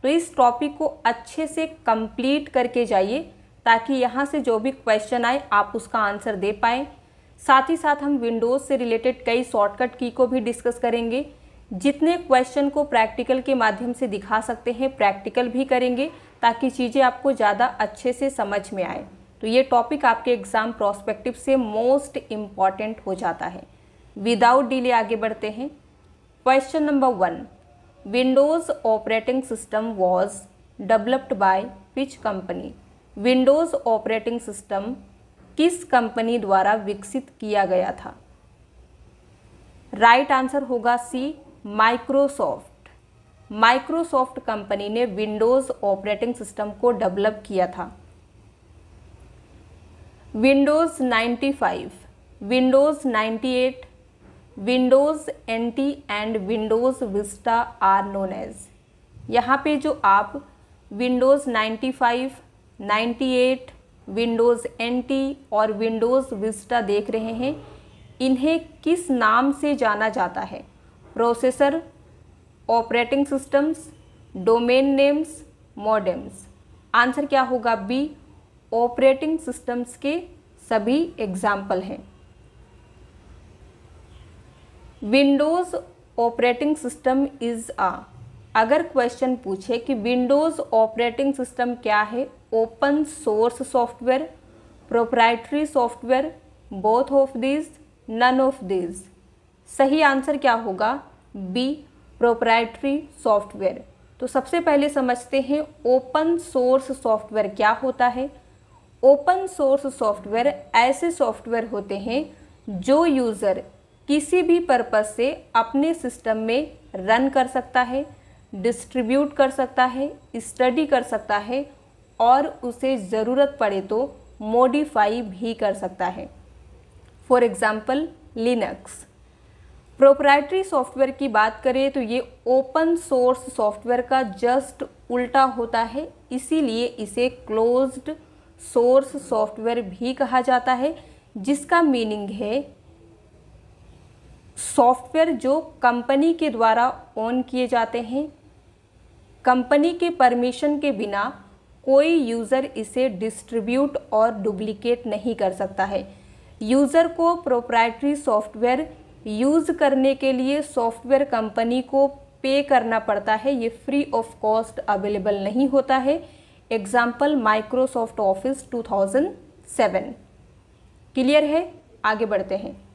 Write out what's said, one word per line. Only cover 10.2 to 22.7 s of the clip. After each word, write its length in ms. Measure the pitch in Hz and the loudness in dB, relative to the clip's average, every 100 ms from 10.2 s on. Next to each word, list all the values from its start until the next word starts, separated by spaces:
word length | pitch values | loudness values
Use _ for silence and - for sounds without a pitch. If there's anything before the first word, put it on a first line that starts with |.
| 247 | 0
भी 120 | 254 | 2
डिस्कस 380 | 220 233 247 240 | -2 -4 -4 -2
करेंगे। 460 | 233 233 233 247 294 - - - - | -2 -2 -2 -4 -6 -16 -20 -20 -12
जितने 440 | 185 277 285 311 349 | -2 0 2 0 0
क्वेश्चन 500 | 349 254 254 294 285 | 2 2 2 0 0
को 140 | 294 | 0
प्रैक्टिकल 560 | 285 233 220 220 240 262 | 0 2 0 -2 -2 -2
के 120 | 254 | 0
माध्यम 400 | 262 220 196 240 | 0 0 0 -8
से 140 | 240 247 | -4 -6
दिखा 320 | 196 202 220 | -6 -2 -4
सकते 300 | 220 226 - | -2 -6 -6
हैं, 240 | 233 269 269 | -4 -4 0
प्रैक्टिकल 500 | 202 196 - 247 247 | 0 0 -4 -2 -2
भी 140 | 247 269 | -2 0
करेंगे, 400 | 254 247 247 302 - - _ | 0 0 -2 -4 -8 -20 _
ताकि 280 | 233 226 262 | 0 0 -4
चीज़ें 320 | - 247 269 | -2 -2 2
आपको 300 | 254 254 277 | 2 2 -2
ज़्यादा 340 | 254 214 202 247 | 2 0 2 -2
अच्छे 460 | - 214 - 247 | 0 -6 -2 -6
से 160 | 247 269 | -2 -4
समझ 320 | 269 202 202 196 | -4 -4 -4 -6
में 100 | 196 | -8
आए। 220 | 175 175 - - - _ | -6 -8 -14 -20 -20 _
तो 60 | 214 | 0
ये 160 | 247 | 2
टॉपिक 400 | 269 240 233 294 254 | 4 0 0 0 2
आपके 260 | 226 247 | 2 0
एग्जाम 400 | 240 196 226 226 | -2 0 -2 -2
प्रोस्पेक्टिव 640 | 226 202 202 - 208 247 | -2 -2 -2 -8 -6 -8
से 220 | 240 - 269 | -6 0 0
मोस्ट 640 | 226 214 240 285 285 - - | 0 -2 2 2 0 -12 -10
इंपॉर्टेंट 680 | 214 208 196 190 | -10 -10 0 0